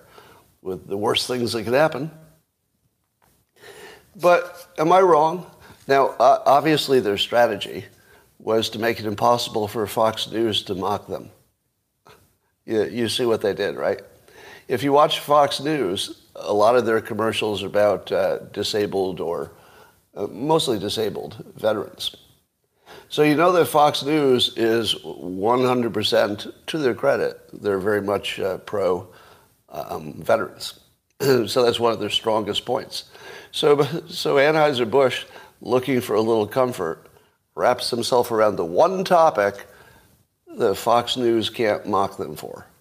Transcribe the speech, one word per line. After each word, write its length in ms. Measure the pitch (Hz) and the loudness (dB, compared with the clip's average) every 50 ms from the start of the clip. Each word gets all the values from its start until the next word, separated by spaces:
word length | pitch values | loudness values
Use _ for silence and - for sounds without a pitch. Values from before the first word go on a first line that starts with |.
| - _ - - - - - - _ _ _ _ | -14 _ -20 -20 -20 -20 -20 -20 _ _ _ _
with 260 | - 92 95 90 - - | -10 -10 -10 -10 -8 -8
the 100 | 98 101 | -6 -4
worst 300 | 104 - - - - - | -2 -2 -2 -2 -4 -4
things 240 | 123 123 117 110 104 | -4 -4 -4 -4 -4
that 100 | 117 104 | -4 -4
could 100 | 110 120 | 0 2
happen. 380 | 139 156 156 156 123 139 160 - - - - _ _ _ _ _ _ _ _ _ _ _ _ _ _ _ _ _ _ _ _ _ _ _ _ _ _ - - - - - - - - _ _ - | 2 2 2 0 -4 -8 -10 -12 -16 -20 -20 _ _ _ _ _ _ _ _ _ _ _ _ _ _ _ _ _ _ _ _ _ _ _ _ _ _ -20 -20 -20 -20 -20 -20 -20 -20 _ _ -8
But 520 | - 151 175 175 170 - - - - - - _ - | 0 4 4 4 4 2 -2 -10 -18 -20 -12 _ -2
am 140 | 156 160 | 2 4
I 100 | 180 185 | 6 6
wrong? 480 | 190 180 165 147 151 160 170 185 165 - - - - - - - _ - | 6 6 6 6 4 2 0 -4 -8 -14 -20 -20 -20 -20 -20 -10 _ 2
Now, 220 | 135 139 131 - - - | 2 4 4 2 2 4
uh, 240 | 113 131 - - - | 4 6 4 4 4
obviously 540 | - 131 143 139 160 156 139 - - 135 127 | 4 4 4 4 4 2 2 2 2 2 2
their 180 | 101 104 101 95 | 2 2 0 -2
strategy 680 | - - - 117 120 113 107 98 - - - 87 101 - _ _ _ _ _ _ _ _ _ - | -2 0 2 4 4 2 2 -2 -6 -8 -10 -12 -12 -14 _ _ _ _ _ _ _ _ _ -10
was 300 | - - 110 113 110 - | -4 -2 0 0 0 -2
to 80 | - 110 | -4 -4
make 200 | 107 117 117 110 | -2 -2 -2 -2
it 60 | 104 | -4
impossible 600 | 107 104 101 113 117 120 117 - - - 113 107 101 | -8 -4 0 2 2 2 2 0 -4 -4 -4 -4 -4
for 200 | - 120 107 98 | -4 -4 -6 -4
Fox 420 | - - 113 110 110 - - - | 0 0 0 0 0 -2 -6 -6
News 340 | - 110 117 113 101 - - | -4 -2 -2 -2 -2 -2 -4
to 120 | - 101 | -6 -6
mock 320 | 90 98 95 104 - - - | -6 -4 -4 -4 -6 -6 -8
them. 220 | 95 69 58 - - _ _ _ _ _ _ _ _ _ _ _ _ _ _ - - _ _ _ _ _ _ _ _ _ _ | -12 -12 -12 -14 -20 _ _ _ _ _ _ _ _ _ _ _ _ _ _ -20 -20 _ _ _ _ _ _ _ _ _ _
You, 180 | - 110 110 101 | -4 -2 -2 0
you 260 | 69 90 120 117 107 | -2 -2 -2 -2 -2
see 160 | - - 131 | -2 -2 0
what 160 | 117 113 101 | 0 0 0
they 120 | - 101 95 | 0 -2 -2
did, 220 | 82 101 90 71 | -2 -2 -4 -4
right? 260 | - 71 85 101 - - - - _ _ _ - - - - - - - - | -4 -2 -2 -2 -4 -6 -14 -20 _ _ _ -20 -20 -20 -20 -20 -20 -8 -6
If 160 | 131 117 117 | -6 -4 0
you 100 | 143 139 | 2 4
watch 260 | 143 151 156 - - | 4 4 4 2 -2
Fox 400 | - - 147 151 143 139 - - | -2 2 4 4 4 4 0 -4
News, 640 | 135 147 156 147 120 90 92 101 - - - - _ _ - | -4 -4 -2 -2 -2 -2 -4 -4 -6 -8 -12 -16 _ _ -20
a 180 | - - - 101 | -10 -6 -2 2
lot 220 | 104 104 110 123 | 4 4 4 4
of 100 | 127 113 | 4 2
their 160 | 110 113 113 | 2 0 0
commercials 640 | 107 - 113 104 110 113 104 - 113 107 104 95 98 | -2 -4 -4 -4 -2 -2 -2 -2 -4 -4 -4 -4 -6
are 40 | 95 | -2
about, 440 | 85 101 104 104 98 92 - - | 0 2 2 2 2 0 -2 -4
uh, 280 | 101 87 95 90 76 - - - | -2 -2 0 0 -2 -4 -6 -8
disabled 680 | - 101 101 - - 107 104 92 87 95 95 95 92 78 | -8 -8 -6 -4 -2 -2 -2 -2 -2 -2 -2 -2 -4 -6
or, 320 | 90 80 85 73 69 - - - - - - - - _ _ _ _ _ _ | -6 -4 -4 -6 -6 -8 -12 -18 -20 -20 -20 -20 -20 _ _ _ _ _ _
uh, 120 | - 101 - | -10 -10 -10
mostly 520 | - 95 123 151 160 165 160 - 117 104 | -8 -6 -2 0 0 0 2 0 -2 -2
disabled 640 | 87 101 - 113 110 104 - - - - - 113 - - - | -4 -4 -4 -4 -4 -4 -4 -6 -10 -12 -14 -16 -18 -18 -10
veterans. 600 | - - 107 107 104 - - - - - - - - _ _ _ _ _ _ _ _ _ _ _ _ _ - - - - _ | -4 -2 -2 -2 -2 -4 -8 -10 -12 -10 -10 -10 -12 _ _ _ _ _ _ _ _ _ _ _ _ _ -20 -20 -20 -18 _
So 140 | - - 151 | -2 2 2
you 120 | 151 147 | 4 4
know 160 | 139 165 180 180 | 4 4 4 4
that 120 | 175 156 | 4 2
Fox 380 | - - 151 147 147 139 - - | 2 4 4 4 4 2 0 -2
News 520 | 139 151 156 147 135 127 120 113 - - - | -2 0 2 4 4 4 4 2 0 -2 0
is 380 | 113 113 113 117 113 98 98 - - | 0 2 2 2 0 -2 -4 -6 -8
one 600 | 80 - - 69 87 92 92 95 110 120 123 127 | -12 -14 -12 -10 -10 -6 -2 0 2 2 2 2
hundred 300 | 123 123 123 120 117 101 | 2 2 0 0 -2 -2
percent, 540 | 107 104 - - 110 113 104 104 101 - - - _ _ - | -2 -2 0 2 2 2 2 -2 -6 -10 -14 -18 _ _ -8
to 100 | - 165 | -4 -2
their 160 | 147 123 110 | 0 0 0
credit, 480 | - - 139 131 107 82 62 - - - - - | 0 0 0 0 0 0 -4 -4 -8 -14 -20 -16
they're 260 | - - 104 98 95 | -6 -4 -2 -2 0
very 220 | 90 104 104 104 | 0 0 0 0
much, 380 | 101 98 101 98 - - - - | 0 -2 -2 -4 -4 -6 -8 -6
uh, 180 | 95 95 92 90 | -4 -6 -6 -6
pro, 480 | - - - 101 95 90 92 90 98 - - - - - - _ _ _ _ _ _ _ | -8 -8 -6 -2 0 0 0 -2 -4 -8 -18 -20 -20 -20 -20 _ _ _ _ _ _ _
um, 440 | - 76 67 - 90 90 80 78 - - | -12 -12 -10 -10 -10 -10 -10 -12 -14 -8
veterans. 580 | - - 113 113 101 - - - - - - - _ _ _ _ _ _ _ - | -2 0 0 0 0 -4 -10 -12 -14 -14 -14 -16 _ _ _ _ _ _ _ -4
<clears throat> 0 | |
So 440 | - 139 131 123 113 104 - 135 123 | 0 2 2 2 2 0 0 2 2
that's 160 | 117 113 110 | 2 2 2
one 140 | 117 117 113 | 0 0 0
of 60 | 98 | -2
their 100 | 104 104 | -4 -4
strongest 560 | - - - 113 107 110 107 95 98 - - | -4 -2 0 0 0 0 0 -2 -4 -6 -4
points. 400 | - 123 110 - - - - - - - - - - - - - - | -4 -4 -4 -4 -6 -12 -14 -14 -14 -18 -20 -20 -20 -20 -20 -20 -12
So, 320 | - - - 147 147 139 147 123 147 170 - - | -6 0 2 4 4 4 2 0 -4 -8 -10 -10
so 280 | - - - 160 143 | -10 -6 -2 0 2
Anheuser-Busch, 880 | 143 135 147 156 160 151 151 139 120 123 110 113 139 135 123 120 - - - - - - - _ _ | 4 4 4 4 4 2 2 2 0 0 2 2 2 2 2 0 -4 -8 -12 -18 -20 -20 -20 _ _
looking 400 | - 90 117 127 127 - 139 123 | -4 -2 0 0 0 0 0 -2
for 140 | 117 - 113 | -2 0 0
a 60 | 101 | 0
little 260 | 110 113 117 113 104 104 | 2 2 2 2 0 0
comfort, 600 | - 135 127 123 113 - 90 80 80 - - - _ _ _ _ _ _ _ _ _ | 0 0 0 0 -2 -4 -6 -6 -6 -8 -12 -20 _ _ _ _ _ _ _ _ _
wraps 340 | - 87 113 123 - - - | 0 2 2 2 0 -2 -4
himself 420 | - 117 117 - 135 120 110 - | -4 -4 -2 0 2 2 2 2
around 240 | 117 107 110 107 98 | 2 2 2 2 2
the 100 | 92 90 | 0 -4
one 380 | 82 87 104 151 175 190 185 190 | -2 2 2 2 2 2 0 0
topic 640 | - 180 170 160 160 151 - - 101 98 - - - - - - - - _ _ _ _ _ _ _ _ _ _ - 339 254 | 2 4 4 4 4 4 2 2 0 0 -4 -10 -20 -20 -20 -20 -20 -20 _ _ _ _ _ _ _ _ _ _ -16 -6 -2
that 180 | 127 110 98 | -2 0 0
Fox 420 | - - 117 113 120 120 - - 127 | 0 0 2 2 2 2 0 -2 -2
News 320 | 123 117 117 113 107 - | 0 0 0 0 -2 -4
can't 360 | - - 120 107 104 - - - | -4 -2 0 0 0 -2 -2 -2
mock 300 | 104 95 98 95 - - | -2 0 -2 -2 -4 -8
them 180 | 92 71 78 | -10 -10 -10
for, 300 | 73 - 50 - - - - _ _ | -12 -14 -16 -16 -18 -20 -20 _ _